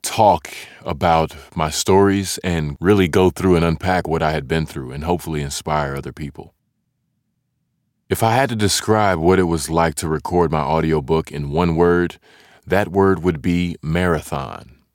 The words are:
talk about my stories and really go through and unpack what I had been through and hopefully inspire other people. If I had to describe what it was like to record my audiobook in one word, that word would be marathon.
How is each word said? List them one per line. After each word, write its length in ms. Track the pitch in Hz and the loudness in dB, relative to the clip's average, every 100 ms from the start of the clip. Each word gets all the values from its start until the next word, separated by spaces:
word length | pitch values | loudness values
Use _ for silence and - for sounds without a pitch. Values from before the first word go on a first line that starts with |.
talk 480 | - - 107 87 - - - - | -6 2 4 4 -2 -18 -18 -14
about 520 | - 76 87 82 80 - - | -10 -2 2 2 0 -6 -12
my 160 | 82 78 | -4 -4
stories 680 | - - 98 98 98 92 - | -2 2 4 6 2 -2 -4
and 340 | 92 85 76 69 | -4 -2 -4 -2
really 260 | 85 104 90 | 2 4 4
go 240 | 98 92 | 4 2
through 240 | - 95 | 2 2
and 100 | 87 | 4
unpack 440 | 85 78 - 92 - | 2 0 0 -2 -2
what 140 | 80 | -2
I 100 | 78 | -2
had 160 | 80 131 | -2 -2
been 180 | 165 80 | -4 -4
through 240 | 78 64 | -8 -12
and 140 | 69 | -8
hopefully 360 | 80 87 82 76 | -4 -4 -4 -6
inspire 540 | 71 - - 76 71 | -6 -8 -4 -4 -4
other 180 | 69 - | -8 -10
people. 400 | - 73 - - _ _ _ _ _ _ _ _ _ _ _ _ _ _ _ _ | -12 -12 -12 -20 _ _ _ _ _ _ _ _ _ _ _ _ _ _ _ _
If 160 | 98 | 0
I 100 | 113 | 2
had 140 | 117 135 | 2 0
to 80 | 113 | 0
describe 640 | 101 - - 107 101 87 | 0 0 2 2 4 2
what 180 | 82 92 | 4 4
it 60 | |
was 260 | 87 82 71 | 4 0 -2
like 240 | 82 82 73 | 0 0 0
to 120 | 82 | -4
record 420 | 78 - 87 82 | -4 -2 0 2
my 120 | 76 | 0
audiobook 680 | 69 80 80 78 67 80 78 | 0 0 0 -2 0 -2 -2
in 200 | 76 71 | -8 -4
one 260 | 73 87 82 | 0 0 2
word, 420 | 87 87 87 - _ _ _ _ - | 2 2 0 -6 _ _ _ _ -2
that 220 | 92 101 | -2 0
word 340 | 95 98 92 | 2 2 2
would 180 | 87 82 | 0 -2
be 360 | 90 87 87 80 | -2 0 -2 -6
marathon. 960 | 78 85 90 78 - 73 64 50 - - _ | -4 0 0 -2 -4 -8 -8 -14 -20 -20 _